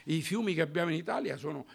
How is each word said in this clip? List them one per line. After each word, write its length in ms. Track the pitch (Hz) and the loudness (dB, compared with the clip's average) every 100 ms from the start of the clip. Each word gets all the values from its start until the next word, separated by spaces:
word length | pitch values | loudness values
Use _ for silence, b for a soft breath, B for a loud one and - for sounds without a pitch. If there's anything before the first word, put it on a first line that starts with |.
I 180 | - 160 | -2 0
fiumi 320 | 143 202 220 | 0 0 2
che 80 | 160 | 2
abbiamo 300 | 156 160 170 | 2 2 2
in 60 | 160 | 0
Italia 380 | 165 185 - - | 0 -2 -2 -4
sono 280 | 147 147 - | -4 -6 -8